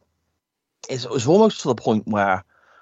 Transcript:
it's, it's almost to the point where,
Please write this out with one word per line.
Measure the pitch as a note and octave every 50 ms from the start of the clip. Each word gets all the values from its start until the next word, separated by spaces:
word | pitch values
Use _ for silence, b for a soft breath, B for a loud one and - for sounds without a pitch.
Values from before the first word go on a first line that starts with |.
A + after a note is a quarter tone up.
| _ _ _ _ _ _ _ _ _ _ _ _ _ _ _ _ - -
it's, | C3 B2 B2
it's | - B2+ C#3 G#2+ C#3
almost | E3+ G#3 A3 G#3+ - -
to | - D3
the | A#2+
point | - - C3 A2 G#2+ - -
where, | G#2+ G#2 G2 G2 F#2 F#2 - b b b b b b b